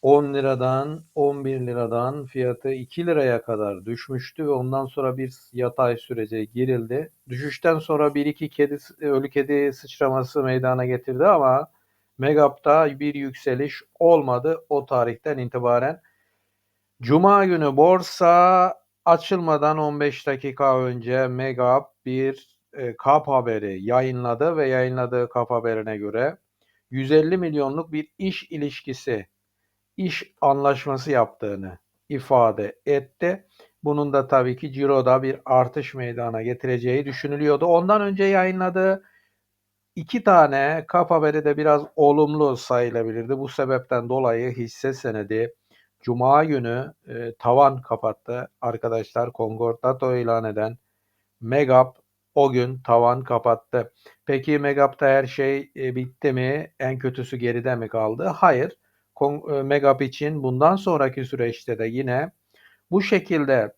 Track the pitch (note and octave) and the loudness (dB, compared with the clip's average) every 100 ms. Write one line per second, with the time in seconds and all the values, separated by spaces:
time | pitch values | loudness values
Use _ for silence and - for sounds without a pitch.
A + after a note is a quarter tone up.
0 | C3 C#3+ C#3+ C#3 C3+ C3 B2+ C3 C#3+ D#3+ | 6 4 4 -2 -2 0 0 -2 -4 -10
1 | D#3+ - C#3+ C#3+ C3+ C3+ B2 A#2+ A#2 A#2 | -12 -2 -2 -2 -6 -6 -6 -4 -4 -2
2 | B2 C#3+ C3 C3 B2 B2 C3 C3+ B2 - | -4 -6 -10 -4 -4 -4 -6 -6 -8 -8
3 | F3 D#3 C3 A#2+ - A2 G#2 F#2+ G2 A#2 | -2 0 0 0 -2 -4 -4 -6 -10 -12
4 | - C3 B2+ - D3+ C3+ B2+ C3+ C3 C#3 | -8 -10 -10 -8 -2 -2 -2 -4 -6 -4
5 | C3 C3 C3 C3 _ A#2+ B2 A#2+ B2+ A#2 | -4 -4 -8 -12 _ -4 -4 0 0 0
6 | - A#2 G#2+ A2+ G#2+ A#2+ B2+ B2+ A2+ B2+ | -6 -8 -6 -6 -6 -4 -2 -2 -2 -6
7 | D#3 _ _ B2+ D3 - E3+ D#3+ D#3 D#3 | -8 _ _ -10 -10 -2 0 0 0 2
8 | D3 C#3+ C#3+ D3 D#3 - C#3+ C#3+ - _ | 2 2 -2 -4 -8 0 0 0 -12 _
9 | D3+ C3+ C3+ C#3+ C3+ D3 C#3+ C3 C3 - | -2 -2 0 -4 0 0 0 -4 -14 -2
10 | C#3 C3 C3+ D3+ C3 B2+ B2+ B2+ B2+ B2+ | 0 0 -2 -2 0 0 0 -2 -2 -4
11 | - B2+ E3+ F#3 C3+ B2+ D#3 _ _ _ | -4 0 4 4 4 2 0 _ _ _
12 | _ _ C3 D3+ C#3+ C#3+ - D3+ D#3 C3+ | _ _ 0 4 4 2 2 4 4 -2
13 | D3 C#3+ C#3 B2+ - B2+ C#3+ - - _ | -6 -6 -8 -6 -4 -2 -4 -6 -18 _
14 | E3+ E3+ C#3 B2 C#3 E3 _ D3 C#3 C3 | 6 6 4 -2 -2 -4 _ -4 -2 0
15 | A#2+ A#2 - C#3 B2 B2+ B2 A#2+ C3 F3 | 0 -4 -6 -6 -6 -4 0 2 0 -6
16 | _ _ _ _ _ _ _ _ _ _ | _ _ _ _ _ _ _ _ _ _
17 | A#2 D3 F#3+ G3+ G3 F3 D3 C3+ D#3+ F#3 | 2 4 6 6 4 2 0 4 6 4
18 | F3+ - F3 F3 F3+ F#3 F3+ - _ _ | 0 0 4 6 6 4 2 -2 _ _
19 | - E3+ - F#3+ E3+ D3+ D3 D#3 D3+ D3 | 2 2 2 -4 0 0 2 0 -2 -2
20 | D3 C3+ - C3+ C#3 C3 C#3 C3 B2+ B2 | -4 -4 -6 -6 -6 -2 2 2 0 -4
21 | A#2 B2+ C3 B2+ C3 B2 B2 C3 C3+ _ | -4 -2 -2 -2 -6 -2 2 2 0 _
22 | - C3 C3+ C3+ _ _ _ C#3+ B2 A2+ | -8 -2 -2 -4 _ _ _ -12 -10 -6
23 | C3+ D3 D3+ C3+ A#2 A2 G2+ F#2+ G2 B2 | 2 2 4 -2 0 -4 -6 -8 0 0
24 | C3 B2+ B2 A#2 D3+ D#3+ C3+ C3 B2+ B2+ | 0 -4 -4 -2 0 0 0 0 0 -2
25 | B2 B2 B2 - A#2 A#2+ A#2 A2 A2 G#2+ | -2 -2 -2 -2 -2 -2 -2 -4 -4 -6
26 | G#2 A2 C3+ F3 _ _ _ _ _ C3 | -6 -2 -4 -4 _ _ _ _ _ -8
27 | C3+ D#3 D#3 F#3 F3 D3+ C#3 C#3+ E3 D3+ | 2 4 4 0 -2 -2 -2 -4 -6 -8
28 | D3+ _ F#3+ F#3 - D#3+ D3 C#3 - C3 | -10 _ -6 -6 -12 -8 -8 -8 -12 -10
29 | - A2+ F#2+ _ _ _ _ _ _ - | -6 -6 -6 _ _ _ _ _ _ -8
30 | F#3+ - - _ C#3+ C#3 C#3 C3+ C#3+ C3+ | -6 -6 -12 _ 0 0 0 -2 -4 -8
31 | C3 C3+ A2 - A2 G2+ F#2+ F2+ _ _ | -2 0 0 -2 -10 -10 -12 -16 _ _
32 | _ C#3 C3 C3 A#2 G#2+ G#2 - - C#3+ | _ -12 0 4 4 2 -6 -8 -2 -2
33 | C3+ _ F3 F#3+ _ _ - _ D3 D3 | -2 _ -4 -4 _ _ -20 _ -4 -2
34 | D3 C#3 C3+ C3+ B2+ B2+ D3+ C3 C#3 C#3 | 0 0 2 2 2 -4 -8 -4 2 2
35 | B2+ C3 C3+ C3+ - B2+ B2+ - C3+ C3+ | 4 2 2 -6 0 2 2 -2 -10 -8
36 | B2 A#2 A#2+ A2+ A2+ B2 C3 B2 A#2+ B2+ | -8 -6 -6 -6 -6 -6 -4 -2 0 -2
37 | C#3 B2+ D3 C#3+ D3 C#3+ E3 E3+ F3+ G#3+ | -2 -8 -8 -2 0 2 4 2 4 2
38 | G3+ F#3+ G3 G3 F#3 F#3 F#3 F3+ F#3+ G3 | 2 0 2 2 2 0 -2 0 0 0
39 | _ _ _ _ _ _ _ _ _ - | _ _ _ _ _ _ _ _ _ -14
40 | D#3+ B3 G#3+ F#3 D3 C3+ C#3 D#3+ D#3 F3 | -6 -2 6 6 6 4 0 -2 -2 0
41 | F3 E3 D3+ D3+ D3 D3 D3+ D3 D3+ - | 2 2 2 2 0 0 2 2 0 4
42 | D3 C#3+ D3+ D3+ D3 B2 - B2 A#2+ A#2 | 4 6 2 2 0 0 -2 0 0 -2
43 | A2+ A2+ A#2 C3+ C3+ - C3+ C3 B2+ B2 | -4 -6 -6 -6 -6 -6 -2 -2 -2 -6
44 | A#2+ C3 C3 A#2 B2 A#2+ A#2 - C3+ C3 | -2 -2 0 0 -2 -6 -10 -6 -6 -6
45 | C3 G#2+ G2+ A2 A#2 - _ _ _ _ | -6 -6 -4 -4 -4 -8 _ _ _ _
46 | - A#2+ B2+ C#3+ D#3+ C#3+ A#2 A#2 C#3+ - | -6 0 4 4 4 0 -2 -4 -6 -14
47 | - A#2 A#2 A#2 A#2+ B2+ C#3 C3 B2+ A#2+ | -16 -12 -12 -6 2 6 6 4 -6 -4
48 | A2+ G#2 - A#2+ B2+ _ B2 A#2 A#2+ A2+ | -4 -6 -10 -10 -10 _ -6 -4 -4 -4
49 | G#2+ - A#2+ - A2+ A2+ A#2 A#2 B2+ C3 | -4 -4 -6 -4 -6 -2 -4 -2 -2 -2
50 | C3 B2+ A#2 A2+ A2+ G#2 A2 A#2 _ _ | -2 -2 0 -2 -2 -4 -6 -6 _ _
51 | _ _ _ _ A2+ C3+ C#3 B2+ B2+ - | _ _ _ _ -2 0 4 6 4 0
52 | _ _ _ - C#3 B2+ B2 C3 - A#2 | _ _ _ 2 2 2 -2 -6 2 4
53 | A#2 B2 C3 A#2+ B2 A2+ _ B2+ A2+ _ | 4 2 0 -2 0 -2 _ -4 -4 _
54 | - _ - C#3 C3+ D3 C#3+ C#3+ C#3 C#3 | -20 _ -4 -4 0 0 0 2 0 2
55 | C#3 C3+ C3 - C3+ C#3 C#3 - C3 B2+ | 2 2 2 -2 -2 -2 -6 -8 -6 -6
56 | B2+ _ D3 C3 B2+ C#3+ D#3+ _ C3 C3 | -8 _ -2 0 -2 -4 -8 _ -8 -4
57 | C3 C3 B2 C3 A#2+ A#2+ B2 B2 A2+ A2+ | -6 -8 -10 -6 -4 -4 -4 -4 -4 -4
58 | A2 A#2 F3+ D#3 F#3 B2+ D#3+ - _ _ | -2 -2 -6 2 2 2 -2 -8 _ _
59 | _ - C#3+ D3 - C#3+ C3+ C#3+ C#3 C3 | _ -4 -4 -2 -6 -6 0 2 4 2
60 | C3+ B2+ D3 D#3 C3 B2+ D#3 F#3+ G3 D#3+ | 0 -4 -6 -4 -4 2 4 4 0 0
61 | C3+ C3 B2 C3 A#2 A2+ - A2+ A2+ A#2 | 0 -2 -8 -4 -4 -4 -8 -6 -4 -4
62 | C3+ B2 D#3+ _ _ _ _ _ _ F3+ | -4 -4 -4 _ _ _ _ _ _ -2
63 | G3 G3+ F#3+ E3 C#3 C3+ G#2 | 2 0 0 -2 2 2 0